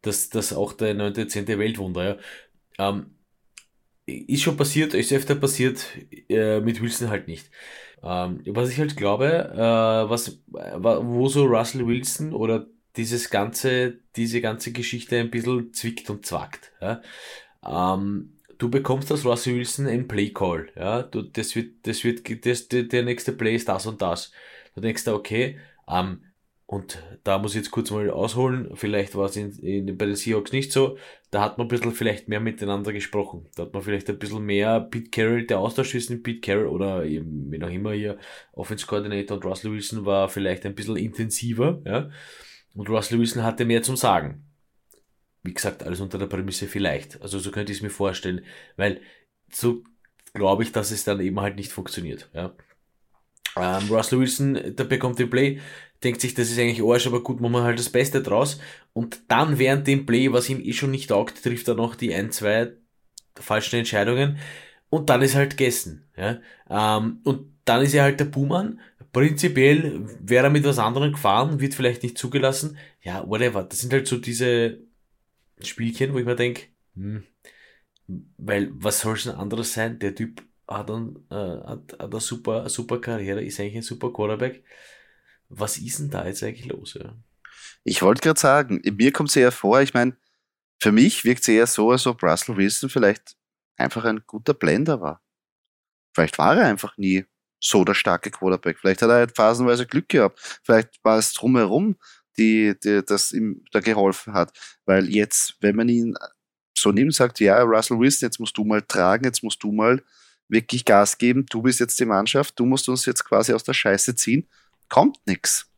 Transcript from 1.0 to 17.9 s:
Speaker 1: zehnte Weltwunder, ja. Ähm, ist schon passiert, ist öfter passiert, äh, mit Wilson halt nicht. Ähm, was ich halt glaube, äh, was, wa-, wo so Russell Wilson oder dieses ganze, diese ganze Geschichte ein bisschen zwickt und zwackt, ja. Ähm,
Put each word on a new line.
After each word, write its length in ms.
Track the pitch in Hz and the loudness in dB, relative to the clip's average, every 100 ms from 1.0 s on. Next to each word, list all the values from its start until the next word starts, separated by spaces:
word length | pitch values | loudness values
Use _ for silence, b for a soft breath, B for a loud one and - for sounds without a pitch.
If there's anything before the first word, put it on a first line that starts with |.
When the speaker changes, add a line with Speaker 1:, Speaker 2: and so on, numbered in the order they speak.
| 104 101 110 | -4 -4 -4
Speaker 1:
zehnte 320 | 107 101 104 | -4 -4 -2
Weltwunder, 600 | 110 113 95 90 92 101 B B B _ _ - | -2 -2 -6 -4 -4 -4 B B B _ _ -4
ja. 120 | 98 | -2
Ähm, 260 | 101 - _ _ _ _ - _ _ _ _ - | -2 -10 _ _ _ _ -20 _ _ _ _ -12
ist 380 | 65 - 135 | -12 -4 0
schon 140 | - 143 | 0 0
passiert, 360 | 143 156 156 | 0 2 0
ist 200 | 185 127 | 0 2
öfter 220 | 139 135 143 | 0 0 0
passiert, 500 | 139 143 127 - - - - - _ | 0 0 0 -2 -10 -14 -18 -20 _
äh, 300 | 110 110 107 | 0 2 2
mit 220 | 110 117 | 0 -2
Wilson 280 | 117 - 120 | -4 -4 -4
halt 180 | 101 85 | -4 -6
nicht. 220 | 82 - B B B B B | -14 -16 B B B B B
Ähm, 380 | - 90 90 90 - | -6 -4 -4 -6 -6
was 220 | 104 123 | -2 -2
ich 100 | 123 | -2
halt 180 | 151 147 | -4 -2
glaube, 540 | 101 107 139 165 - | 0 2 2 2 -2
äh, 560 | - 113 113 113 113 110 | 0 2 4 4 2 0
was, 320 | 117 - - _ | -2 -4 -12 _
wa-, 520 | - - - 101 98 | -14 -10 0 2 2
wo 260 | 120 120 135 | 0 2 2
so 160 | 139 139 | 4 4
Russell 420 | 113 113 135 117 | 4 2 -2 -2
Wilson 460 | 123 127 - 156 | -2 -2 -6 -6
oder 340 | 160 110 113 - _ _ - | -2 0 -2 -4 _ _ -8
dieses 320 | 113 120 117 | -4 -4 -2
ganze, 680 | 104 104 117 131 127 127 123 _ - | -2 -2 -2 0 0 0 -4 _ -4
diese 260 | 117 120 | -2 0
ganze 300 | 113 110 - | -2 -4 -8
Geschichte 460 | 120 117 120 - 120 | -8 -6 -8 -2 -2
ein 140 | 117 | 0
bisschen 420 | 117 117 127 117 | -2 -2 -2 -4
zwickt 360 | - 117 117 - | -6 -6 -8 -10
und 160 | 104 - | -10 -6
zwackt, 480 | 82 69 - - _ | -8 -8 -16 -20 _
ja. 200 | 95 113 B B B B B B - | -8 -8 B B B B B B -8
Ähm, 720 | 85 92 | -2 0